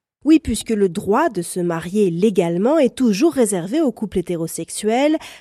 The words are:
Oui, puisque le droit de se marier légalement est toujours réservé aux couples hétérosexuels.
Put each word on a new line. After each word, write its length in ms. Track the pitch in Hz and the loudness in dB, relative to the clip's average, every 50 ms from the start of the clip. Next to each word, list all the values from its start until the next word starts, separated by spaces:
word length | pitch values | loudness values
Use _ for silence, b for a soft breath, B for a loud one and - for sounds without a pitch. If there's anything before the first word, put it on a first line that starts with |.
| _ _ _ _ _ | _ _ _ _ _
Oui, 160 | 269 320 302 - | 4 4 4 4
puisque 280 | - 233 202 - - | 0 -6 -6 -4 -4
le 180 | 226 208 196 190 | 0 0 0 0
droit 400 | 165 180 - 185 202 247 320 339 | -2 -4 -2 0 0 2 2 0
de 120 | 220 185 | -2 -6
se 200 | 170 - - 185 | -8 -6 -6 -4
marier 500 | 175 175 170 165 160 180 180 214 208 185 | -4 -2 -4 -4 -6 -4 0 0 0 2
légalement 640 | 165 170 185 226 196 190 175 170 170 175 196 240 302 330 | 2 2 0 2 2 2 0 0 0 0 0 2 2 2
est 160 | 285 233 - | 2 2 0
toujours 380 | - 262 233 202 185 269 339 | 0 0 0 2 2 2 2
réservé 480 | 269 262 247 202 208 180 160 185 220 320 | 2 2 0 0 0 -4 -4 -2 -2 0
aux 140 | 330 262 - | 0 0 -2
couples 260 | - 226 190 - 196 | -4 -8 -4 -4 -4
hétérosexuels. 960 | 170 - 180 165 165 165 - - 165 - - - - 208 220 247 277 302 311 311 B B B B | -4 -4 -4 -6 -6 -8 -8 -10 -10 -10 -10 -4 -2 0 2 2 2 2 2 0 B B B B